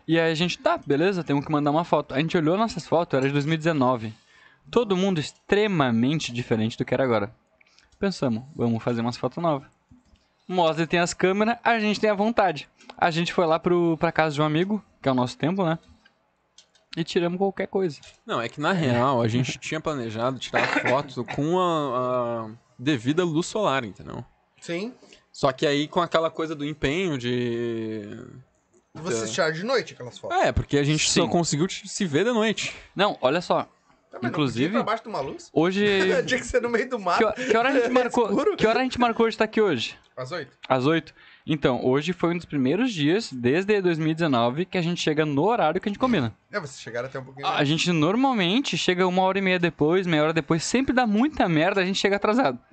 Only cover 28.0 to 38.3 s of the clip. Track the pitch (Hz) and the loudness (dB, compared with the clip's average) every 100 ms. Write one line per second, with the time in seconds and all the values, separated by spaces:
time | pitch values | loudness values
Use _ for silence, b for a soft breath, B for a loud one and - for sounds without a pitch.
28 | 104 110 - 131 - _ _ _ _ - | -10 -14 -16 -20 -20 _ _ _ _ -12
29 | 160 117 - 190 160 160 220 247 - - | -6 -4 -4 -2 -2 -2 -2 -2 -4 -12
30 | 123 - - 370 214 - - 143 143 151 | -16 -12 -4 0 2 0 0 0 2 0
31 | - 190 170 175 160 143 190 - 196 - | 2 2 2 2 0 -2 -2 -6 -12 -6
32 | 190 139 220 233 220 196 - - - - | -2 0 2 2 0 -2 -6 -10 -12 -2
33 | 202 - 127 165 170 165 - _ _ _ | 0 2 0 0 0 -2 -2 _ _ _
34 | _ - 123 151 139 110 156 226 208 220 | _ -8 -4 0 0 0 0 0 -2 -4
35 | 233 175 139 - - - 170 196 208 196 | -4 -6 -6 -10 -4 0 2 2 2 2
36 | 185 180 - 247 - 247 240 226 254 240 | 2 0 0 -2 0 -2 0 -2 -2 -4
37 | 180 190 214 240 254 226 254 277 233 247 | 0 2 2 0 0 2 2 2 2 2
38 | 247 247 208 | 2 0 2